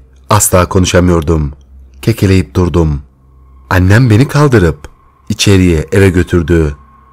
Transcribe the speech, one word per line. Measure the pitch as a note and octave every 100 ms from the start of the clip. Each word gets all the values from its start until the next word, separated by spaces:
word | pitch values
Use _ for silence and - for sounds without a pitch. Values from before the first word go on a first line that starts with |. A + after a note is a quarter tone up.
| _ _ -
asla | G#2 - F#2 F2
konuşamıyordum. | G2 F2+ F#2 F2+ E2+ D#2 E2 C#2+ - - - - -
Kekeleyip | - A2 G2 F#2+ E2 -
durdum. | F2 E2+ D#2+ C#2 - _ _ _ _ - -
Annem | F#2 F#2 G#2+ C3
beni | G#2+ C#3+
kaldırıp | C#3+ D3 A#2 E2+ D2 - - _ _ -
içeriye, | G#2 - F#2+ F#2 D#2+ -
eve | - G2
götürdü. | F2 E2+ F2+ D#2 E2+ D2+ C#2+ _ _ _